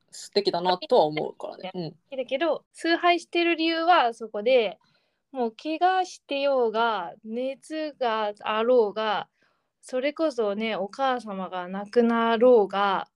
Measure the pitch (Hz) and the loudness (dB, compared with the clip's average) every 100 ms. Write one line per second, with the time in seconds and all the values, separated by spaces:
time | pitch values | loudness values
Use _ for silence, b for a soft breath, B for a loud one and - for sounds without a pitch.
0 | _ - - 208 196 170 180 180 311 247 | _ -20 -6 -2 0 0 0 -2 2 4
1 | 151 151 131 - - - 185 185 160 - | 4 0 -6 -8 -14 -12 -12 -10 -10 -12
2 | _ 262 247 262 330 262 _ - 330 339 | _ -10 -6 -2 -2 -2 _ -6 -2 2
3 | 349 349 - 339 339 320 320 330 330 339 | 2 2 0 -2 0 0 0 0 4 4
4 | 240 233 220 208 214 254 208 - _ _ | 4 -2 -10 -4 2 4 2 -4 _ _
5 | _ _ _ 269 233 220 302 320 359 370 | _ _ _ -6 -6 -6 -8 0 0 0
6 | 359 - - 277 277 269 233 214 233 208 | -2 -8 -8 -2 0 2 0 0 0 -2
7 | 170 - 220 226 262 269 - 311 311 277 | -6 -12 -12 -8 -8 -8 -10 -8 -8 -4
8 | 240 220 208 208 - 214 233 254 208 208 | -2 -2 -4 -6 -4 -2 2 4 4 0
9 | 220 185 - _ _ _ _ _ - 254 | -2 -2 -4 _ _ _ _ _ -10 -4
10 | 277 302 320 240 208 202 226 190 196 - | -4 -2 -2 0 -2 -2 -4 -4 -6 -2
11 | 269 247 214 190 180 180 180 190 208 240 | -2 -2 -6 -8 -8 -8 -8 -8 -4 2
12 | 233 233 226 226 254 240 196 196 202 180 | 2 2 2 4 6 6 6 2 0 0
13 | - | -4